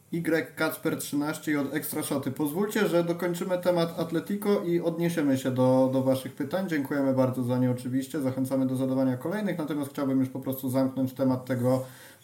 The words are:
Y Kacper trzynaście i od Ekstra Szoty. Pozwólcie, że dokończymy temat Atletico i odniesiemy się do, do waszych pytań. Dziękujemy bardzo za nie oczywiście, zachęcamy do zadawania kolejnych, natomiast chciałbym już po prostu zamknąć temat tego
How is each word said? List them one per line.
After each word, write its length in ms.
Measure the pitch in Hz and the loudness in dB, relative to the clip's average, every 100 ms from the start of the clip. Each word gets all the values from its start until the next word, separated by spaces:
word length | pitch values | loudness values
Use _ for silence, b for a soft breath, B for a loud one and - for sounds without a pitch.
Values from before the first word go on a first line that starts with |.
| - | -6
Y 440 | 170 165 160 160 - | -4 0 0 0 -2
Kacper 420 | 160 - 160 151 | -4 -2 -4 -4
trzynaście 540 | - 147 147 156 156 | -4 -2 -2 -4 -2
i 40 | 147 | 0
od 180 | 135 | 0
Ekstra 300 | 147 - 156 | -4 -4 -6
Szoty. 280 | 147 147 131 | -4 -2 -4
Pozwólcie, 560 | 120 151 165 208 220 180 | -2 -2 0 0 0 2
że 160 | 170 | 2
dokończymy 540 | 170 170 175 170 185 180 | 2 0 -2 -2 -2 0
temat 420 | 175 175 170 - | 2 2 2 -2
Atletico 640 | 160 160 156 202 208 202 | -2 -2 -2 -2 2 0
i 180 | 175 170 | 2 2
odniesiemy 560 | 165 165 170 170 143 131 | 2 0 0 2 2 2
się 140 | 135 | 0
do, 380 | 123 127 131 127 | 2 4 6 4
do 100 | 131 | 4
waszych 320 | 127 131 131 - | 2 0 -2 -6
pytań. 340 | 294 277 294 | -4 -2 0
Dziękujemy 440 | 156 135 143 135 | -2 0 0 2
bardzo 300 | 131 123 127 | 4 2 2
za 140 | 120 127 | 0 2
nie 140 | 127 | 2
oczywiście, 500 | 123 131 131 131 156 | 2 -2 -2 -2 -2
zachęcamy 440 | 131 131 131 135 131 | -2 -2 0 0 0
do 100 | 131 | 0
zadawania 420 | 131 131 131 123 | 0 2 2 0
kolejnych, 400 | 160 208 202 170 | -2 -2 -2 -2
natomiast 340 | 147 147 139 | -4 -4 -4
chciałbym 280 | - 135 135 | -4 0 2
już 100 | 127 | 0
po 100 | 131 | -2
prostu 300 | 135 131 131 | -6 -4 -2
zamknąć 440 | 131 131 135 127 | 0 0 0 -4
temat 320 | - 131 127 - | 0 0 0 -2
tego 400 | 120 123 131 B B B B | 0 2 2 B B B B